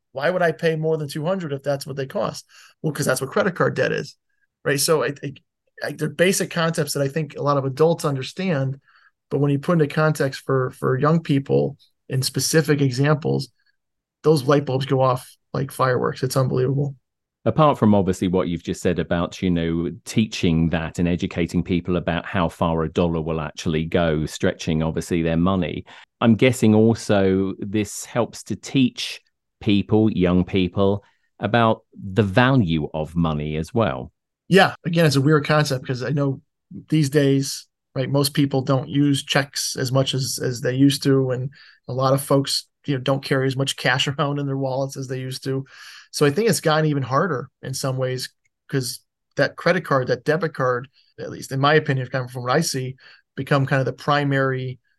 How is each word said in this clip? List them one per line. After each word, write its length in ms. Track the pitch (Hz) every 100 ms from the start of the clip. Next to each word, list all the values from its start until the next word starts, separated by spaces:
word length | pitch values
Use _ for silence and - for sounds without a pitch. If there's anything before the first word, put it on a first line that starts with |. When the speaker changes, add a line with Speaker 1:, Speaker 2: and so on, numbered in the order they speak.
| _
Speaker 1:
why 180 | 127 151
would 120 | 185
I 100 | 175
pay 240 | 156 165 160
more 200 | 156 160
than 120 | 147
two 160 | 156
hundred 280 | 147 190 165
if 120 | 139
that's 240 | 143 139 143
what 80 | 135
they 100 | 135
cost?" 400 | - 107 - - - - _
Well, 100 | 160
'cause 120 | 139
that's 160 | 139 131
what 100 | 135
credit 260 | - 202 170
card 180 | 135
debt 160 | 131 -
is, 240 | - - - _ _ _ _
right? 140 | 143 139
So 240 | 156 156
I, 120 | 120 143
I, 100 | 147 - _ _ _ -
I, 100 | 185
they're 160 | 143 151
basic 440 | 143 190 196 165
concepts 400 | 170 165 165 143
that 100 | 143
I 60 | 139
think 260 | 160 147
a 80 | -
lot 140 | 135 143
of 80 |
adults 400 | 135 131 160 165
understand, 720 | 156 135 131 - 185 143 135 135 _ _ _ _ _
but 100 | 139
when 100 | 143
you 80 | 139
put 140 | 143
into 200 | 175 143
context 500 | - 156 156 139 -
for, 260 | - 135 127
for 280 | - 135 131
young 220 | 143 165
people 560 | - 139 139 135 139 135 _ _ _
in 140 | 131
specific 580 | 127 - - 160 151 147
examples, 680 | 139 123 143 151 135 135 139 _ _ _ _ _ _ _
those 220 | 151 156
light 200 | 123 147
bulbs 220 | 143 127 135
go 140 | 131
off 360 | 131 127 - - _
like 200 | - 139
fireworks. 500 | - 131 123 120 127
It's 140 | 131 135
unbelievable. 580 | 131 135 131 139 143 139 _ _ _ _ 113
Speaker 2:
Apart 320 | 110 151 135
from 160 | 110
obviously 340 | 104 92 90 95
what 200 | 90 87
you've 140 | 85
just 180 | - 85
said 180 | 95 85
about, 440 | 78 87 87 -
you 80 | 95
know, 400 | 85 82 85 85 -
teaching 640 | - - 110 - 90 80 82
that 280 | 80 80 -
and 100 | 87
educating 560 | 87 95 - 85 92
people 320 | 82 90 85 87
about 280 | 78 82
how 240 | - 101 82
far 360 | - 87 82
a 80 | 80
dollar 280 | 87 87 85
will 180 | 78 80
actually 460 | 76 - 92 78 82
go, 380 | 90 85 78
stretching 580 | 76 - 95 - - 78
obviously 400 | 80 82 - 90
their 160 | 82 82
money, 460 | 90 98 85 - - - - _
I'm 160 | 117 107
guessing 380 | 127 120 110
also 800 | 107 113 110 - 104 95 95 95 95
this 460 | 104 104 104 -
helps 380 | - 123 110 -
to 120 | - 104
teach 640 | - 135 123 - - - _ _ _ _
people, 520 | - 101 95 107 110
young 320 | 87 90 90
people, 580 | 90 98 90 104 98 101 - _ _ _
about 420 | 101 117 113 110 _
the 300 | - 98 95
value 640 | 101 95 123 135 87 82 73
of 220 | 78 78 82
money 400 | 82 76 76 78
as 180 | 85
well. 380 | 113 101 64 - _ _ _ _
Speaker 1:
Yeah. 260 | 170 147 -
Again, 220 | - 170 160
it's 100 | 135
a 40 |
weird 260 | 135 151 143
concept 400 | 151 151 131 131
'cause 160 | 160
I 80 | 123
know 300 | 151 143 135 - _ _ 101 -
these 220 | 156 139
days, 560 | 147 139 139 135 - - _ _
right, 160 | 135 127
most 240 | 131 -
people 260 | - 139 135
don't 260 | 131 131 -
use 340 | 139 143 139
checks 540 | - 147 139 - - -
as 160 | 127
much 220 | 135 135
as, 260 | 131 135 -
as 180 | 127 120
they 120 | 127
used 280 | 127 139 135
to. 280 | 143 135 131
And 200 | 123 131 - - _ -
a 40 |
lot 200 | 127 131
of 80 | 135
folks, 460 | - 139 139 - - _ -
you 80 |
know, 60 | 131
don't 220 | 127 135
carry 240 | - 139 135
as 100 | 127
much 200 | 135 -
cash 320 | 143 127 -
<laughs> 100 | 139
around 200 | 143 143
in 80 | 143
their 100 | 135
wallets 400 | 135 127 139 139
as 120 | 131
they 120 | 131
used 240 | 131 131
to. 200 | 139 135 135 - - - -
So 160 | - 147
I 40 |
think 180 | 143 226
it's 120 | 170
gotten 260 | 160 156 156
even 160 | 143
harder 480 | 123 135 185 131 135 _
in 120 | 135
some 220 | 135 135 131
ways 340 | 127 127 - - _ _ _
'cause 320 | 139 123 - _ _ _ -
that 200 | 143 -
credit 280 | 170 180
card, 240 | 165 139 127
that 160 | 127
debit 300 | - 156 165
card, 340 | - 127 123 139 _ _ -
at 120 | 120
least 200 | - -
in 100 | 135
my 140 | 143
opinion, 320 | 156 151 135 123
kind 160 | 135
of 60 | 123
from 140 | 127
what 80 | 123
I 80 | 143
see, 360 | 165 135 127 131 - - _ -
become 300 | 135 143 135
kind 140 | 135
of 60 | 131
the 60 |
primary 840 | - - 147 143 139 135 131 127 127 _